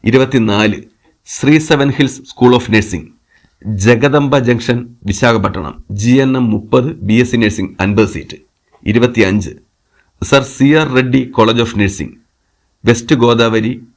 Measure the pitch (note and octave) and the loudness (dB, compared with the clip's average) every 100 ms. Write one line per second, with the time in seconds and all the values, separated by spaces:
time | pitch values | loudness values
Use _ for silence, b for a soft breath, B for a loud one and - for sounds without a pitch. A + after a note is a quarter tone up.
0 | A2 B2+ C3 C3 A2 G2+ G#2+ E2+ - _ | 2 2 2 0 0 0 0 -2 -12 _
1 | _ _ - - C3 D#3 D#3 D3 C#3 C3+ | _ _ -18 -4 2 2 2 0 0 0
2 | C3+ - - - B2 B2 B2 G#2+ G#2 F2 | -2 -4 -20 2 4 4 2 -2 0 -8
3 | D#2 _ _ _ _ _ - G2+ G#2 A#2+ | -12 _ _ _ _ _ -8 0 2 4
4 | C#3 C#3+ C#3+ C#3 A#2+ A#2+ - B2 A#2+ - | 4 2 2 0 0 -2 -2 -4 -6 -12
5 | G#2 G#2 B2 A2+ G2+ F#2+ D2+ - - G2+ | -8 -2 0 0 -2 -6 -10 -14 -12 -4
6 | A#2 C3 C3+ C3 A#2+ G#2+ - B2+ C3 E3+ | 2 2 2 0 -2 -2 0 0 0 -6
7 | G2 A2+ B2 A#2+ G#2+ G#2 F#2+ - F#2+ G2+ | 0 0 2 0 -2 -2 -8 -4 -2 0
8 | G#2+ - C#2 - _ _ _ _ G2+ A2+ | 0 -4 -14 -20 _ _ _ _ -2 0
9 | A#2+ A#2 F#2+ G#2 D2+ - _ _ _ _ | 0 2 0 0 -4 -14 _ _ _ _
10 | _ _ - C#3 B2 - C3+ D#3 D3+ B2+ | _ _ 0 0 0 0 2 2 2 0
11 | B2+ C3 B2 - A2+ A#2 A2+ G2+ G2 G2 | 0 -2 -2 0 0 0 -2 -2 -2 -2
12 | D2 - _ _ _ _ _ _ - A#2 | -12 -14 _ _ _ _ _ _ -2 -2
13 | A#2 C#3 A#2+ A#2 A2+ A2+ A2+ B2+ - | 0 2 2 2 2 0 -2 -6 -14